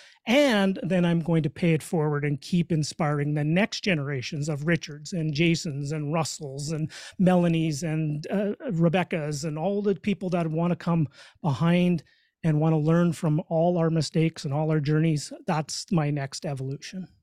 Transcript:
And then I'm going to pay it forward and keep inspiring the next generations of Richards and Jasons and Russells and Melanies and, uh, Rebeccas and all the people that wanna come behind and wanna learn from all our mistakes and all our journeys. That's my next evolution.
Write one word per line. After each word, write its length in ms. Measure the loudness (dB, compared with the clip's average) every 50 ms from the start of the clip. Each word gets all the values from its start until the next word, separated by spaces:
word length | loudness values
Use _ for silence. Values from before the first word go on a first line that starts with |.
| -20 -20 -20 _ _
And 520 | 2 4 4 4 4 4 4 2 2 0 -2 -2
then 220 | 0 2 2 2
I'm 160 | 4 2 2
going 220 | 2 2 2 2 2
to 80 | 0
pay 220 | -2 0 2 2 2
it 100 | 2 0
forward 420 | -2 -2 0 0 0 0 0 0
and 160 | -2 -2 -4
keep 300 | -2 0 0 0 2 2
inspiring 640 | 0 0 0 -2 -2 -2 0 0 0 0 0 -2 -2
the 100 | 0 0
next 380 | 2 2 2 2 0 -2 -4 -2
generations 640 | 0 0 0 -2 -4 -4 -6 -6 -6 -6 -6 -4 -4
of 180 | -4 -2 0
Richards 460 | 0 0 0 0 -6 -14 -14 -12 -8 -6
and 180 | -4 -4 -2 0
Jasons 580 | 2 2 4 2 2 -2 -4 -6 -6 -6 -6 -4
and 200 | -4 -4 -2 -2
Russells 580 | -2 -2 -2 -6 -10 -12 -12 -10 -8 -8 -6
and 200 | -4 -4 -4 -6 -6 -10 -18 -10 -2 2
Melanies 640 | 4 4 6 6 4 4 2 2 0 0 -2 -4 -4
and, 440 | -4 -2 -2 -2 -2 -4 -6 -6 -4
uh, 240 | -4 -2 -2 -2 -4 -6 -6 -4
Rebeccas 760 | 0 2 2 2 2 2 0 -2 -4 -4 -4 -4 -6 -6 -6
and 140 | -6 -6 -4
all 220 | -4 -2 -2 -2 0
the 120 | -2 -2
people 340 | -2 -2 -2 -2 -2 -2 -2
that 160 | -2 -2 -2
wanna 300 | -2 -2 0 0 0 0
come 320 | -2 0 0 0 2 0 0 -4 -10 -20 -20 -14 _ -4
behind 600 | -2 0 2 2 2 4 4 4 2 2 0 -4 _ _ _ _ _ _ _ 0
and 180 | 0 2 4
wanna 180 | 4 4 2 2
learn 360 | 4 4 4 4 4 2 2
from 260 | 0 0 0 0 0 0 -2
all 300 | 0 2 2 2 2 2
our 100 | 2 2
mistakes 560 | 2 0 0 0 0 0 0 0 0 -4 -6
and 80 | -4 -2
all 180 | -2 0 0
our 100 | 0 0
journeys. 520 | 2 2 2 2 4 2 2 0 -2 -6 -12 -8 -6
That's 400 | -4 -2 -2 -2 -4 -8 -10 -4 0
my 200 | 0 2 2 0
next 340 | -2 -2 -4 -6 -8 -8 -8
evolution. 640 | -8 -6 -6 -6 -8 -8 -10 -12 -12 -12 -12 -12 -14 _ _